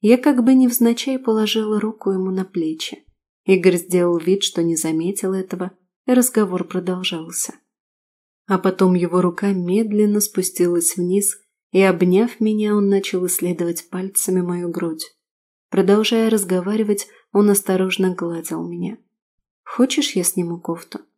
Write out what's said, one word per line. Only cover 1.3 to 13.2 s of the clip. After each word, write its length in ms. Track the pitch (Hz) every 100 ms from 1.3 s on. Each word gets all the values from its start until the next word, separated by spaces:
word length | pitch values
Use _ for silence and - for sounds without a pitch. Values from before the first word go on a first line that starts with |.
| 220 214 220 214 214
руку 300 | 214 220 -
ему 200 | 190 185
на 140 | 185
плечи. 600 | 185 - 160 160 - - _ _ _ _
Игорь 320 | - 190 180 180
сделал 420 | 170 180 175 170
вид, 240 | 165 196
что 200 | - -
не 140 | 170 160
заметил 560 | 165 160 170 196 190
этого, 400 | 190 190 180 185 _ _ _ -
и 60 |
разговор 520 | 254 247 - 208 185
продолжался. 920 | 175 185 180 180 185 165 165 - - - _ _ _ _ _ _ _ _ _
А 120 | 190
потом 360 | 190 185 185
его 260 | 180 175 185
рука 320 | 180 175 202
медленно 680 | 190 175 190 220 208 208 208
спустилась 760 | 202 - 180 - 175 175 170 -
вниз, 420 | 175 190 202 - _ _ _
и, 100 | 185
обняв 600 | 190 170 180 185 233 -
меня, 340 | 214 214 208
он 140 | 208 202
начал 380 | 196 196 185